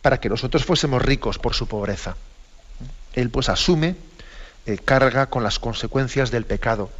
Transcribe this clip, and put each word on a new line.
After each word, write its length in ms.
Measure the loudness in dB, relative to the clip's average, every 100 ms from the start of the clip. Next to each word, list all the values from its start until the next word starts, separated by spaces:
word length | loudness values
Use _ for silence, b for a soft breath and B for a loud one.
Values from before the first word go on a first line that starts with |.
para 180 | 2 2
que 120 | 2
nosotros 340 | -2 2 2
fuésemos 380 | 2 2 2 2
ricos 360 | 4 2 0 -2
por 160 | -2
su 140 | -2 -2
pobreza. 480 | -2 -2 -4 -6 -10 -14 -20 -20 -20 -18 -14 -12 -14 -6
Él, 160 | -2 0
pues, 220 | 0 0
asume, 460 | 2 4 4 2 -2 -10 B B B B B
eh, 140 | -6 -4
carga 480 | 2 4 6 4 2
con 160 | 0
las 160 | 0 -2
consecuencias 720 | -4 -4 -2 -2 0 0 0
del 160 | 0 -2
pecado, 440 | -2 0 -2 -4